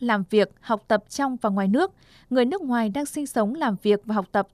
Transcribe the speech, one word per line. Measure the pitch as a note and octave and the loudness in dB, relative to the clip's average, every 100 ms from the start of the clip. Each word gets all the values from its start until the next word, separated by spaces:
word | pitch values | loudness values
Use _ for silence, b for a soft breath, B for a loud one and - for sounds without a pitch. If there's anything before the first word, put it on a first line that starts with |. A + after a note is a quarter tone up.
làm | A#3+ G#3 F#3 | -2 -2 2
việc, | G#3+ F#3+ _ | 2 2 _
học | - G#3+ - | -4 -4 0
tập | G#3+ - | -2 -2
trong | - C#4 B3+ | -4 -4 -2
và | G#3+ | -2
ngoài | G3 G3 | 0 2
nước, | A#3+ F#4+ b b b b | 2 0 b b b b
người | B3+ | 0
nước | B3 F#4+ | 2 0
ngoài | C#4+ A#3+ A3 | -2 -2 -2
đang | C#4 D4 | -4 -6
sinh | D4+ C#4 | -6 -4
sống, | A#3+ G#3 | -2 -2
làm | D#4 C4+ F#3+ | 0 -2 0
việc | G#3 G3+ | 2 0
và | - | 0
học | G#3+ F#3 | -4 -2
tập | G#3 - | -2 -2